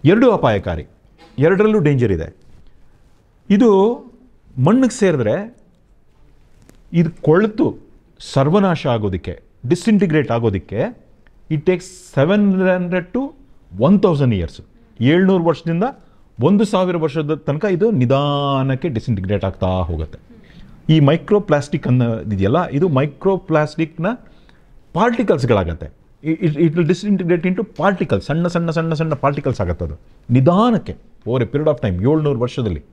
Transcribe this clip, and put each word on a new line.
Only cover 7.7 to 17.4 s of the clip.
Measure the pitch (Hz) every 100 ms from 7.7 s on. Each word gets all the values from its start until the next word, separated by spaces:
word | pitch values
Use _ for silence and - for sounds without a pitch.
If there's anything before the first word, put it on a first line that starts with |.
| - - - _ _ -
ಸರ್ವನಾಶ | 139 139 196 196 160 143
ಆಗೋದಕ್ಕೆ, | 120 104 92 - 85 _ _ 123
ಡಿಸ್‌ಇಂಟಿಗ್ರೇಟ್ | 175 - 208 190 156 131
ಆಗೋದಕ್ಕೆ | 117 113 98 - 101 190 240 _ _ _ _ -
it | 156
takes | 185 180 - - - -
seven | 147 208 202
hundred | 190 185 180 175 180 175
to | 240 277 - - - _ 90
one | 131 202
thousand | 202 147 131
years. | 101 82 - - _ _ -
ಏಳ್ನೂರು | 120 170 190 190
ವರ್ಷದಿಂದ | 165 156 165 165 240 277 - _ _ -
ಒಂದು | 131 202
ಸಾವಿರ | 214 196 185 175
ವರ್ಷದ | 156 151 151
ತನಕ | 156